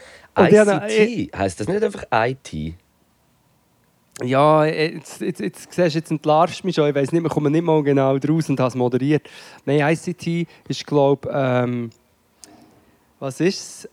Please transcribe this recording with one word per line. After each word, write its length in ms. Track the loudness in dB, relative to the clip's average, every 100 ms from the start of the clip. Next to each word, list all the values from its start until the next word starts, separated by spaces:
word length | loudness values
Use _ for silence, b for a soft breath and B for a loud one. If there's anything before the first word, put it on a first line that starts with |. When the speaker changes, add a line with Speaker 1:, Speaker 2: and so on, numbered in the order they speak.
| B B B 2
Speaker 1:
Und 160 | 6
ich 60 | 6
habe 280 | 6 2 0
Speaker 2:
I 20 |
C 180 | 0 2
T? 240 | 0 -6 -4
Heisst 240 | -4 -4
das 80 | -4
nicht 140 | -2
einfach 220 | -2 -6 -4
I 220 | 0 0 -4
T? 320 | -10 -10 -8 -10 _ _ _ _ _ _ _ _ _ _ _ _ _ -10
Speaker 1:
Ja, 420 | -2 2 4 4
jetzt, 560 | 2 0 -4 -4 -16 -8
jetzt, 200 | -8 -6
jetzt 320 | -8 -10 -10
siehst 220 | 0 0
du, 40 | 0
jetzt 120 | -4
entlarvst 520 | -4 0 2 2 0
du 40 | -4
mich 100 | 0
schon. 120 | 0
Ich 60 |
weiss 160 | 0 0
nicht, 120 | 0
wir 80 | -2
kommen 220 | -2 0
nicht 120 | 0
mal 180 | 2 2
genau 340 | 2 2 2 0
draus 300 | 0 0 0
und 120 | 0
habe 80 | 0
es 60 | 0
moderiert. 520 | 0 0 0 0 -2 B B B
Nein, 160 | -2 0 2
I 40 | 0
C 180 | -4
T 320 | -8 -4 -4 -4 b b
ist, 180 | -10 -2
glaub, 400 | 2 2 2 -2
ähm, 580 | -4 0 0 -2 -4 -8 -14 _ _ _ _ -20 b b b b b b -12
was 220 | -10 -2
ist's? 480 | -2 -2 -10 -18 -16